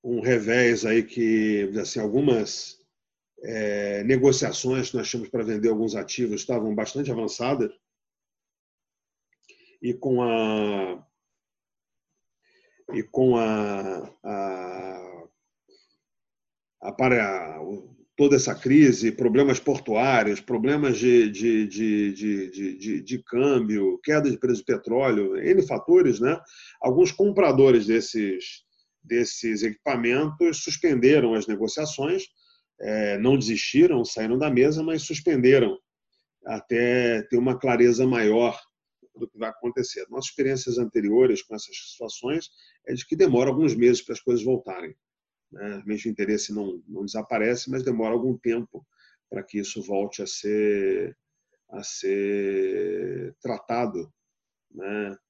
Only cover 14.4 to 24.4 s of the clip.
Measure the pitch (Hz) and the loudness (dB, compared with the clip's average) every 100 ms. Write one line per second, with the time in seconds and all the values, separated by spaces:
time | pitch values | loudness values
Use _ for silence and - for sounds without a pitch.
14.4 | 98 92 92 92 95 92 90 87 82 _ | -6 -8 -10 -12 -12 -14 -16 -20 -20 _
15.4 | _ _ _ _ _ _ _ _ _ _ | _ _ _ _ _ _ _ _ _ _
16.4 | _ _ _ _ 98 98 127 123 104 95 | _ _ _ _ -14 -2 2 2 2 -4
17.4 | 80 78 80 101 - _ _ - 143 135 | -8 -12 -12 -12 -16 _ _ 2 4 4
18.4 | 131 101 127 143 143 104 113 - 123 113 | 2 -4 4 8 8 6 0 0 2 4
19.4 | 139 131 - 135 - 107 135 123 107 98 | 2 2 -2 -4 -2 0 2 2 2 -2
20.4 | - 117 120 147 139 110 123 120 110 98 | -4 -2 0 2 0 2 6 6 4 2
21.4 | 117 110 107 95 110 104 104 95 107 98 | 0 2 0 -2 0 2 0 -2 -4 -4
22.4 | 92 92 98 92 101 104 - 127 - 120 | -6 -6 -8 -6 -6 -6 -6 -10 -4 0
23.4 | 143 131 110 107 95 90 - 151 143 113 | 2 2 2 0 0 -2 0 2 2 0